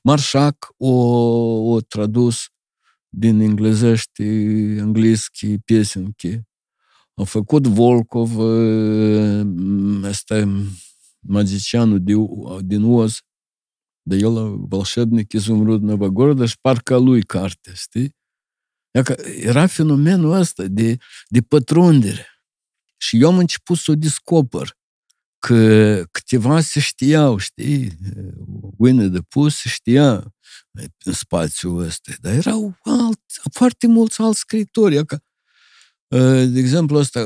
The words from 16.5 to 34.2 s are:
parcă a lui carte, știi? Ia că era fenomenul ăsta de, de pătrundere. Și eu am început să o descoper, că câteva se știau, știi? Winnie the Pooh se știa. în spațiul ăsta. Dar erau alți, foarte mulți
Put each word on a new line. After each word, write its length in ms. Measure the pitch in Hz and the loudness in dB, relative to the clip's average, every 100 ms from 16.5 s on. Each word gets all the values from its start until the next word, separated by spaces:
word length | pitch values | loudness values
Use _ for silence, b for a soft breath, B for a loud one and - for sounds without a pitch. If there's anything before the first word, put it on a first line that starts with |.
| - | -2
parcă 340 | 135 120 - | -2 0 0
a 40 | 127 | 2
lui 240 | 131 120 | 4 4
carte, 500 | - 90 95 - - | 0 -4 -6 -10 -18
știi? 420 | 92 - 120 139 _ _ _ _ _ _ _ _ | -18 -10 -6 -6 _ _ _ _ _ _ _ _
Ia 120 | 131 | -2
că 140 | 127 - - 101 | -2 -4 -8 -6
era 300 | 98 131 180 | -2 2 2
fenomenul 640 | - 156 143 156 190 156 | 0 0 2 2 2 2
ăsta 340 | 185 170 - 95 | 0 -2 -4 -6
de, 300 | 101 113 120 b b b | -2 0 -2 b b b
de 140 | 120 | -2
pătrundere. 840 | - 147 - 160 175 143 101 - - _ _ _ _ _ _ - | 2 0 2 4 6 4 2 -4 -14 _ _ _ _ _ _ -12
Și 240 | - 113 | -2 2
eu 80 | 156 | 4
am 100 | 185 | 4
început 380 | 175 - - 170 | 0 -2 -6 -4
să 120 | - | -2
o 40 | |
descoper, 840 | 151 156 - - 165 131 - - - _ _ _ _ _ _ | -2 -2 -4 -2 0 0 -4 -10 -16 _ _ _ _ _ _
că 640 | - 117 110 107 107 101 85 | 0 4 6 6 4 2 -4
câteva 500 | - - 123 120 160 | -12 -4 -2 2 0
se 200 | 151 147 | 0 -4
știau, 560 | - - 135 156 143 101 | -4 -2 2 4 2 0
știi? 600 | - - 123 139 113 82 98 101 95 - - 101 98 - | -6 -8 -4 -2 -4 -8 -12 -12 -14 -16 -16 -16 -10 2
Winnie 300 | 123 127 98 | 4 4 2
the 120 | 90 | -2
Pooh 280 | - 139 147 | -4 -2 -2
se 180 | - 120 | -2 -8
știa. 680 | - - 131 143 104 - _ b b b 104 - _ | -6 0 4 4 0 -6 _ b b b -18 -18 _
în 80 | 95 | -8
spațiul 680 | 90 - 87 80 - 90 87 | -8 -4 -4 -4 -6 -6 -6
ăsta. 280 | 82 - - - | -6 -10 -16 -12
Dar 120 | 92 | -4
erau 460 | 123 196 220 208 180 | -2 -2 -4 -6 -8
alți, 580 | 220 233 233 214 - - - | -4 -2 0 -4 -10 -12 -8
foarte 340 | - 247 - 233 | 0 0 2 2
mulți 340 | 226 220 - | 4 2 0